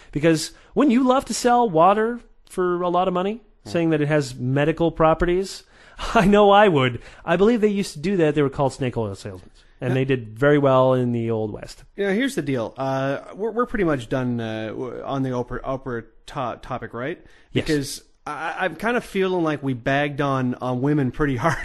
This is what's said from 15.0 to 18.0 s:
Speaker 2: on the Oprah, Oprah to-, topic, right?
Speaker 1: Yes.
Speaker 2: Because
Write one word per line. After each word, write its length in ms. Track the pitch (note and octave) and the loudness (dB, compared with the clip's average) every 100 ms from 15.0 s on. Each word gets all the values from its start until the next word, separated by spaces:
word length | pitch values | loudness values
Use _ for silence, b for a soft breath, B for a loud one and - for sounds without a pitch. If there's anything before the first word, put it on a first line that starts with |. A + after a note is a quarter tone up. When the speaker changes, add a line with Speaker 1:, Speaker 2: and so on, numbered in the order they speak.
Speaker 2:
on 200 | A#2 C3+ | -6 -4
the 60 | C3 | -4
Oprah, 320 | B2 A#2+ B2 | -4 -6 -8
Oprah 400 | - C3+ C3+ A#2 A2+ _ - | -8 -8 -8 -10 -10 _ -14
to-, 320 | D3+ A#2+ - | -8 -8 -8
topic, 320 | - B2 A#2 | -10 -10 -10
right? 240 | A#2 C3+ F3+ - b b | -8 -8 -10 -16 b b
Speaker 1:
Yes. 120 | B2 - | -4 -2
Speaker 2:
Because 380 | D3+ C#3 - | -2 -4 -10